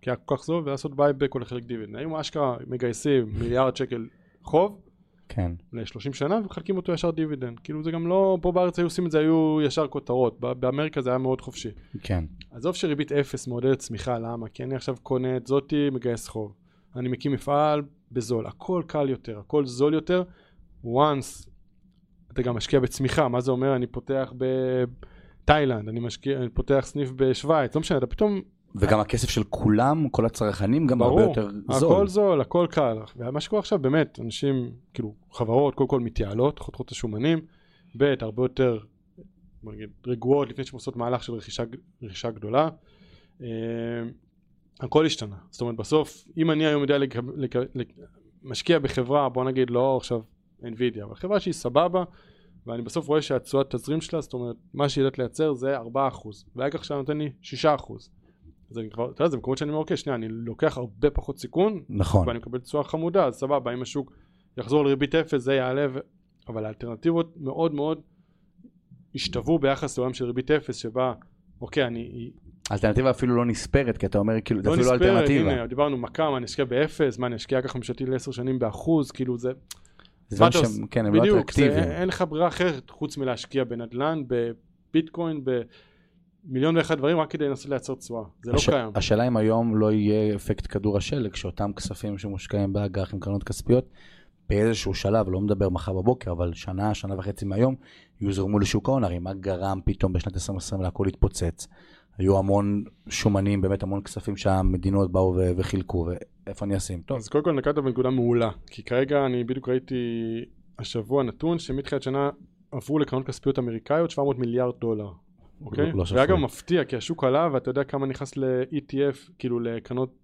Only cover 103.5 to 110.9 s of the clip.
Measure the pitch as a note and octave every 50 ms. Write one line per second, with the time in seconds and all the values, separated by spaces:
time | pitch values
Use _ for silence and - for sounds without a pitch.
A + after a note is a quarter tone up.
103.5 | G2+ G2 F#2+ F#2+ G2 G2 - F#2+ G2 G2+ G2+ - - G#2 - - G2+ G2 - G2+
104.5 | F#2+ F#2+ F#2+ F#2+ F#2 F2+ F2+ F#2+ G2 G2 G2 F2+ F2 F#2 F#2+ F#2 F2+ F2+ F#2 F2+
105.5 | F2+ F2+ F#2 - - F#2+ F2+ - - F2+ E2 E2+ F2 E2+ - _ _ _ - -
106.5 | G2 - G2+ G2+ G2 F#2+ - - G2 E2+ E2 - C#3 B2 A2 - - D3 D3 F3
107.5 | D#3+ C3+ A#2+ C#3+ C#3+ D3+ C#3 C3 A#2+ A#2+ B2+ B2+ C3 B2+ A#2+ A#2+ A#2+ A#2+ A#2 A2
108.5 | G#2 - - - - - - - B2 B2 C3+ C3+ D3 C#3+ C#3 C3+ B2 B2 A#2+ A#2
109.5 | C3 C3+ B2+ - B2+ C3 B2+ - C3+ B2+ A#2+ A#2 A#2 A#2 A2+ A2+ A2+ A2+ A#2+ -
110.5 | - - - - - - A2 -